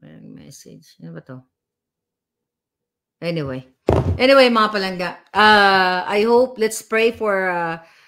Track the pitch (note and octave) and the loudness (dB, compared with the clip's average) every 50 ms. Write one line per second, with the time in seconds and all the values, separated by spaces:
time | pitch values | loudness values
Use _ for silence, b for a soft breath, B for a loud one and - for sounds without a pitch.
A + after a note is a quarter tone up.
0 | - D#3 D#3 - - G#2 - - D3 D3 D3 - - - - D#3+ D#3+ _ _ _ | -20 -20 -20 -20 -20 -20 -20 -20 -20 -20 -20 -20 -20 -20 -20 -20 _ _ _ _
1 | E3 E3 E3 D#3 - - B2+ B2+ B2+ _ _ _ _ _ _ _ _ _ _ _ | -20 -20 -20 -20 -20 -20 -20 -20 -20 _ _ _ _ _ _ _ _ _ _ _
2 | _ _ _ _ _ _ _ _ _ _ _ _ _ _ _ _ _ _ _ _ | _ _ _ _ _ _ _ _ _ _ _ _ _ _ _ _ _ _ _ _
3 | _ _ _ - D#3 E3+ E3+ D#3+ C#3+ C3+ C3 C3 B2+ _ _ _ _ - - - | _ _ _ -10 -8 -6 -6 -6 -6 -8 -10 -12 -14 _ _ _ _ -4 -2 -2
4 | - - - - B3 C4 C4+ C4+ C4 B3 A#3 A3+ G#3+ G#3 G#3+ G3+ F#3+ F#3+ F#3 F3+ | -2 -4 -2 0 2 4 6 6 4 4 2 0 0 -2 -2 -4 -6 -6 -6 -8
5 | F3+ E3+ - - _ _ - G3 G#3+ G#3+ G#3+ G#3 G3+ G3 F#3+ F#3+ F#3 F#3 F#3 F3+ | -8 -10 -10 -14 _ _ 0 4 4 6 6 6 6 4 4 4 2 0 0 -2
6 | - - G3+ G#3 G#3+ A3+ A#3 A#3+ B3+ B3+ B3+ G#3+ A3 G#3+ G#3+ - - - A3 A3 | -4 -4 -2 -2 0 2 2 2 2 0 -2 -4 -4 -4 -4 -8 -8 -4 -2 0
7 | A3+ A#3 A3+ - A3 G#3 G3 F#3+ F#3 F#3 F3 F3 E3+ E3 E3 E3 b b b b | 0 0 -2 -2 -4 -4 -2 -2 -2 -4 -4 -4 -6 -6 -8 -10 b b b b
8 | b | b